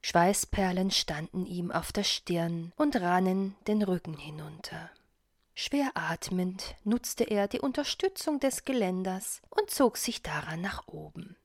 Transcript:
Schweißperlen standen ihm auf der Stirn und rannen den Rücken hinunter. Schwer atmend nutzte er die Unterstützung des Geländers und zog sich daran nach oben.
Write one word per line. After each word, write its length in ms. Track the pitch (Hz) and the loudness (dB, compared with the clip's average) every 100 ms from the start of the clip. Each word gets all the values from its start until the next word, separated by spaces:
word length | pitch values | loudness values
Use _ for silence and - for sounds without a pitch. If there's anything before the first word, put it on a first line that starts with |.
Schweißperlen 880 | - 175 175 202 - - 185 180 190 | 4 6 6 4 0 0 2 2 2
standen 560 | - - 151 165 185 180 | 0 0 -4 -4 -4 -4
ihm 260 | 180 175 | -4 -2
auf 200 | 165 - | -2 -2
der 120 | - | 0
Stirn 680 | 196 - - 175 170 170 170 - | 0 -2 0 0 0 -2 -6 0
und 200 | 302 254 | 2 4
rannen 600 | 175 180 190 190 196 - - | 4 4 4 4 0 -4 0
den 160 | 214 | 2
Rücken 340 | 202 180 165 151 | 2 0 -2 -10
hinunter. 720 | 156 156 151 156 - 160 165 - _ _ _ _ _ | -10 -10 -12 -12 -12 -10 -12 -18 _ _ _ _ _
Schwer 380 | - - 285 277 | -8 -2 0 2
atmend 800 | - 160 165 - 180 180 190 - - 208 | 0 -2 -4 -2 0 0 -4 -10 -6 0
nutzte 380 | 240 - - | 0 0 -2
er 240 | 339 208 202 | 2 2 2
die 120 | - | 0
Unterstützung 800 | 277 262 285 - 381 - - 285 | 0 0 -2 0 -2 0 -2 2
des 260 | 269 - - | 0 0 -2
Geländers 760 | 254 185 185 185 185 - - _ | 0 2 0 -2 -4 -6 -10 _
und 180 | - 403 | 0 0
zog 280 | - 247 - | 4 4 4
sich 260 | - - | -4 -4
daran 380 | - 151 - 160 | -4 -4 -4 -4
nach 260 | 190 - - | -4 -6 -10
oben. 500 | 156 156 165 190 175 | -14 -12 -14 -16 -18